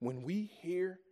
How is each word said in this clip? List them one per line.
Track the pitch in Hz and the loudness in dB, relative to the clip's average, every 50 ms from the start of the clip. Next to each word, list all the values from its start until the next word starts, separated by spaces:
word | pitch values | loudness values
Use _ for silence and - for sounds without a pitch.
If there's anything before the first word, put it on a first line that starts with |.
when | 123 123 127 127 123 | -2 -2 0 -2 -2
we | 143 185 214 214 202 - - | 0 0 0 0 -2 -6 -8
hear | - 165 180 180 185 185 185 - - _ | -4 -2 2 2 2 2 0 -4 -14 _